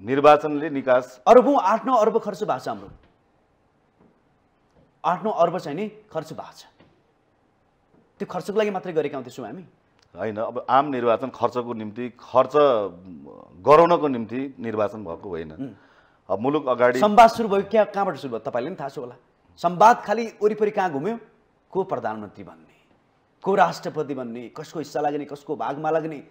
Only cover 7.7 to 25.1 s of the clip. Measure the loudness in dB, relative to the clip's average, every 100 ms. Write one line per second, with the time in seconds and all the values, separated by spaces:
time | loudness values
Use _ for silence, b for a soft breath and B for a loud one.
7.7 | _ _ _ _ _ -10 -8 -4 -2 -2
8.7 | -4 -6 -4 -4 -6 -12 -14 -14 -14 -18
9.7 | _ _ _ _ -8 -6 -6 -6 -8 0
10.7 | 2 2 0 0 0 -2 -4 -4 -2 -6
11.7 | -8 -10 -10 -12 -12 0 2 2 4 4
12.7 | 4 0 -8 -16 -18 -20 -20 -20 -4 6
13.7 | 8 8 4 2 -2 -4 -6 -8 -8 -6
14.7 | -2 -2 -4 -10 -12 -10 -10 -10 -12 -12
15.7 | -14 b b b b -6 -4 -2 -2 -2
16.7 | 2 2 4 4 8 8 6 -2 -2 0
17.7 | 0 0 0 -4 -4 -8 -8 -6 -6 -6
18.7 | -8 -12 -12 -14 -16 _ _ _ -6 -4
19.7 | 4 6 6 0 -4 -4 -2 -2 0 -2
20.7 | 0 -2 -4 -6 -6 -10 _ _ _ _
21.7 | -6 -4 -6 -6 -8 -12 -16 -20 -20 _
22.7 | _ _ _ _ _ _ _ -2 2 2
23.7 | 0 -8 -8 -8 -8 -10 -12 -14 -16 -14
24.7 | -12 -8 -4 -2